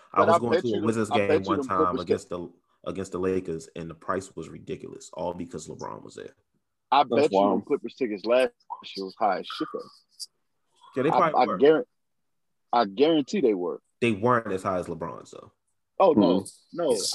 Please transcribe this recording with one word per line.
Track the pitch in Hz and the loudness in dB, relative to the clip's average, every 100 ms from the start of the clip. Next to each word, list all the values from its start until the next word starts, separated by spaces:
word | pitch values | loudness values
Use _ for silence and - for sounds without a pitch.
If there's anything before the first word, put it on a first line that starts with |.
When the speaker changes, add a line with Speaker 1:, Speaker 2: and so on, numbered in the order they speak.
| _ | _
Speaker 1:
I | - | 2
Speaker 2:
But | 127 | 4
Speaker 1:
was | 170 | 4
Speaker 2:
I | |
Speaker 1:
going | 117 | 4
Speaker 2:
bet | 170 | 0
Speaker 1:
to | 123 | 0
a | |
Speaker 2:
you | 101 | 0
them, | |
Speaker 1:
Wizards | 110 113 104 | 0 0 0
Speaker 2:
I | 107 | 0
Speaker 1:
game | 101 | 2
Speaker 2:
bet | 98 | 0
you | 95 | 0
Speaker 1:
one | 95 | -2
Speaker 2:
them | 101 | 0
Speaker 1:
time | 92 92 | 0 0
Speaker 2:
Clippers | 90 | -2
Speaker 1:
against | 87 98 - | -2 -4 -4
the, | 90 85 - _ _ - | -10 -10 -16 _ _ -10
against | 98 92 | -8 -6
the | 90 | -4
Lakers, | 92 92 87 80 - 82 | -2 -2 -4 -8 -10 -12
and | 82 | -14
the | |
price | 78 - 95 95 - | -10 -6 -6 -8 -14
was | 76 | -14
ridiculous, | 80 - - - - - | -14 -12 -12 -12 -18 -16
all | - 87 | -8 -8
because | 87 87 85 76 | -8 -10 -12 -14
LeBron | 67 50 53 | -12 -12 -14
was | - | -16
there. | 52 50 _ _ _ _ _ _ | -18 -18 _ _ _ _ _ _
Speaker 2:
I | 139 | 2
Speaker 3:
That's | 135 | 4
Speaker 2:
bet | 120 151 | 2 4
you | 98 | 4
them | 101 | 4
Speaker 3:
wild. | 95 | 2
Speaker 2:
Clippers | - 143 120 | 0 -4 -4
tickets | - 120 101 | -6 -6 -4
last | 101 123 127 - - - - 98 | 0 2 2 -2 -16 -16 -12 -10
year | 95 | -12
was | - | -2
high | 107 87 | -2 -2
as | - | -6
shit, | - 160 | -8 -8
though. | - - - _ - - _ _ _ _ _ - 131 | -8 -14 -20 _ -18 -18 _ _ _ _ _ -8 -2
Speaker 1:
Yeah, | |
they | 139 | 2
Speaker 2:
I, | 127 | 2
Speaker 1:
probably | 165 - | 2 2
Speaker 2:
I | 143 | 2
Speaker 1:
were. | 98 | 4
Speaker 2:
guarant-, | 143 156 - _ _ _ _ _ _ _ _ | 6 6 0 _ _ _ _ _ _ _ _
I | 120 | 0
guarantee | 107 98 151 160 131 208 | 0 2 4 4 0 0
they | 127 | 2
were. | 98 87 67 _ _ | 0 -2 -8 _ _
Speaker 1:
They | 120 | -2
weren't | 98 120 120 110 | 2 2 2 0
as | 95 | -4
high | 101 90 | -2 -4
as | 87 | -4
LeBron's, | 80 82 58 - | -8 -10 -12 -16
though. | - - _ _ _ _ - | -20 -20 _ _ _ _ 2
Speaker 2:
Oh, | 190 | 4
no. | - - 95 | 6 4 2
Speaker 3:
Hmm. | - - _ 160 | -2 -14 _ -4
Speaker 2:
No. | 160 | -2
Speaker 1:
Yeah. | 107 95 | 0 -2